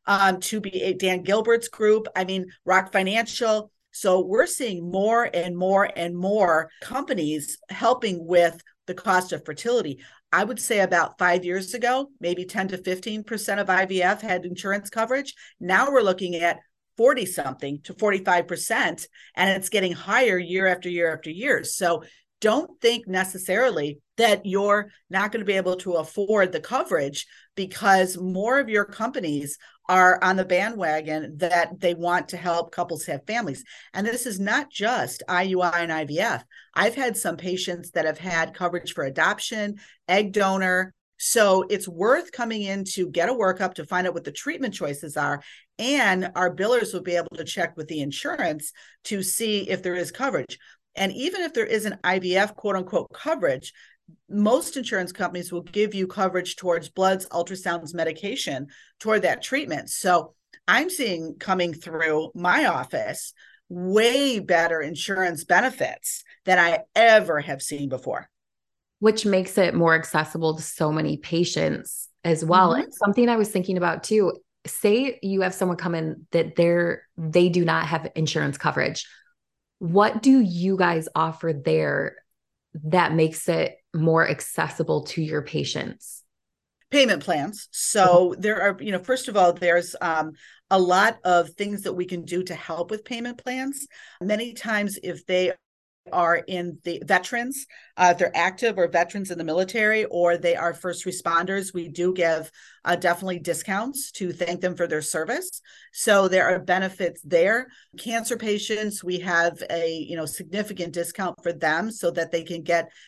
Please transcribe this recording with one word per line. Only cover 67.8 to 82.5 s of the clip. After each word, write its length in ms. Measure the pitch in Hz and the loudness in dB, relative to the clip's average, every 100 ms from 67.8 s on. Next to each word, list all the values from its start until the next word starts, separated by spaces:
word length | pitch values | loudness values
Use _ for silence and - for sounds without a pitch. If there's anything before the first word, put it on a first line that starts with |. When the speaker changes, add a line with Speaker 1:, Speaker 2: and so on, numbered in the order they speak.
| 143 | -4
Speaker 1:
before. 440 | 127 - - - _ _ _ _ _ _ - | -4 -4 -8 -8 _ _ _ _ _ _ 2
Speaker 2:
Which 300 | 214 214 208 | 2 4 2
makes 320 | 190 185 - | 2 2 2
it 160 | 175 170 | 4 4
more 180 | 165 | 6
accessible 640 | 160 160 151 156 165 160 160 | 4 2 -2 -2 -2 -2 -2
to 60 | |
so 280 | - - 156 | -6 -2 0
many 260 | 156 156 143 | 0 -2 -4
patients 920 | - 170 175 160 156 151 - - - _ | -2 0 0 0 0 -2 -8 -14 -14 _
as 200 | 170 156 | 0 0
well. 280 | 165 180 180 | 4 6 6
Speaker 1:
Mm-hmm. 100 | 165 | 4
Speaker 2:
And 120 | - - | -2 -2
something 340 | 202 202 240 | 0 4 4
I 80 | 233 | 4
was 140 | 214 | 2
thinking 260 | 196 180 180 | 0 -2 0
about 260 | 175 170 | 0 -2
too, 300 | - 214 185 - _ _ - | 0 2 2 -2 _ _ -14
say 540 | - 208 220 269 - | -2 2 2 0 -4
you 200 | 196 196 | -2 0
have 120 | 185 | 0
someone 240 | 180 185 175 | 0 -2 -2
come 160 | 170 | -2
in 320 | 165 160 156 - | -2 -4 -8 -2
that 240 | 170 160 - | 0 0 2
they're, 480 | 170 170 170 - _ - | 4 4 2 -4 _ -8
they 340 | 160 180 180 | 0 4 4
do 140 | 175 | 4
not 220 | 170 160 160 | 2 2 0
have 260 | 160 151 160 | -4 -4 -4
insurance 420 | 156 160 147 139 | -2 0 -2 -2
coverage. 500 | 151 143 143 - - - _ _ _ _ _ - | -2 0 -2 -4 -12 -16 _ _ _ _ _ -10
What 460 | 175 185 214 220 | 0 4 4 4
do 160 | 269 262 | 6 6
you 380 | 202 170 185 190 | 6 2 0 2
guys 300 | 180 165 160 | 2 2 -2
offer 400 | 160 160 160 165 | -2 -2 -2 -4
there 640 | 143 139 160 151 143 151 - _ _ _ | -2 0 2 2 -2 -4 -8 _ _ _